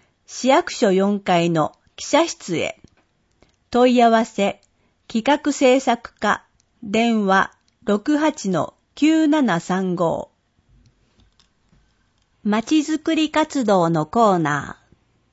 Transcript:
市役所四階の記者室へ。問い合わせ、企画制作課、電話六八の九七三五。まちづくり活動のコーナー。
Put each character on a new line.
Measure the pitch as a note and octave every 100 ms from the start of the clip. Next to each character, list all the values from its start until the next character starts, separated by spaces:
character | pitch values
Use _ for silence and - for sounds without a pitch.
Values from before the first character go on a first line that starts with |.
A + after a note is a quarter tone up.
| _ _ -
市 | - B3
役 | D4 -
所 | - G#3
四 | F#3 G3 G3+
階 | G3+ F3 E3+
の | E3 D3 - _ -
記 | -
者 | D4 E4+
室 | - - D#3
へ。 | F2+ - - _ _ _ _ _ _ _ _
問 | A#3+ B3+ B3
い |
合 | A#3
わ | A3+
せ、 | A#3 - G3 - _ _ _ _ -
企 | A3+ A3+ D4
画 | D4
制 | C#4 C4 C4
作 | C4 A#3 -
課、 | _ G#3 - _ _ _ _
電 | A3 G#3+ A#3 A3 G3
話 | F#3+ - _ _ _
六 | - G3+ B3 D4
八 | D#4 D4+ G3
の | E3+ - - _
九 | - D4+ D#4+ D#4
七 | D#4 A#3+ E3+
三 | - F#3 F#3+ F3
五。 | E3+ - - _ _ _ _ _ _ _ _ _ _ _ _ _ _ _ _ _ _ _ _ _
ま | G#3 G#3+
ち | A3+ D#4
づ | D4 D#4
く | - D#4+
り | D#4
活 | D4+ D4+ C#4
動 | G#3+ G3 E3
の | E3 D#3
コ | A#3 A3
ー | F3+
ナ | D3 D3 G#2 -
ー。 | _ _ _ _ _